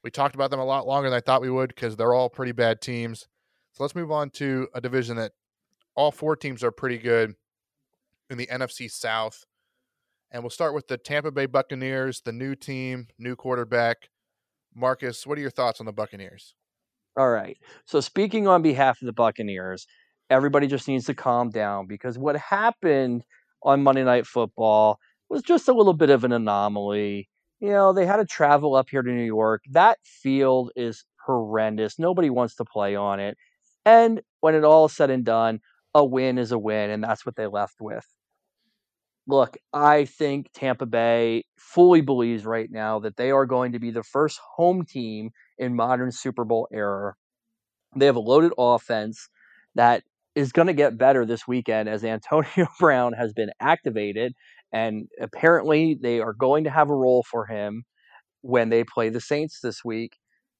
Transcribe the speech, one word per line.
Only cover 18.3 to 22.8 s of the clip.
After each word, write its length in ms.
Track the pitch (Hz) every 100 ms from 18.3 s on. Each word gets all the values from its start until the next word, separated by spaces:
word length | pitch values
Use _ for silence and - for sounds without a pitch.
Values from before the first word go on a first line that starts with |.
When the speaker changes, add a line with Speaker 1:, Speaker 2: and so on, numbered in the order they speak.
| 220 196
Speaker 2:
on 160 | 180
behalf 400 | 160 131 135 120
of 40 | 123
the 60 |
Buccaneers, 760 | 110 113 - 104 95 92 92 - _ _ _ _
everybody 380 | 131 143 143 143
just 180 | 139 -
needs 200 | 131 117
to 80 |
calm 360 | 135 127 120 120
down 380 | 110 104 101 95
because 280 | 104 127 120
what 200 | 147 143
happened 880 | - 196 226 226